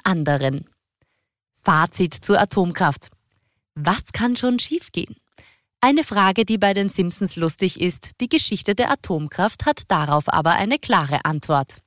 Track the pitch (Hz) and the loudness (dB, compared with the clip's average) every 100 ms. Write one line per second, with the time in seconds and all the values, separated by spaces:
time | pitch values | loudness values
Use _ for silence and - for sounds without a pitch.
0 | 196 170 147 143 135 139 - _ _ _ | 0 0 0 0 0 -4 -10 _ _ _
1 | _ _ _ _ _ _ - 156 165 - | _ _ _ _ _ _ 2 4 2 0
2 | 175 - - 202 202 202 175 160 160 - | -2 -2 0 2 2 0 -2 2 0 0
3 | - _ _ _ _ _ _ 151 160 220 | -10 _ _ _ _ _ _ -4 -2 -2
4 | - - 240 247 254 247 - 330 - - | -4 -2 -2 0 0 0 -2 -6 -6 -10
5 | - - _ _ _ _ _ - 254 294 | -10 -14 _ _ _ _ _ 0 2 2
6 | - 202 190 190 220 214 202 196 196 - | 0 2 2 4 0 2 2 2 0 0
7 | 175 - 190 170 165 - 185 - 180 - | -2 0 -4 -2 -2 0 -2 -2 -4 -4
8 | - - 247 320 - 202 - 196 247 277 | -8 -8 -2 0 0 -4 -2 0 0 -2
9 | - 160 151 - 208 - 302 294 - 170 | -2 -4 -4 -2 -2 0 -2 -2 0 0
10 | 147 151 - - 156 - 202 285 - 190 | 2 0 2 2 2 2 2 -2 2 2
11 | 139 143 156 151 - 143 139 - | 2 -2 -2 -4 0 0 -2 -10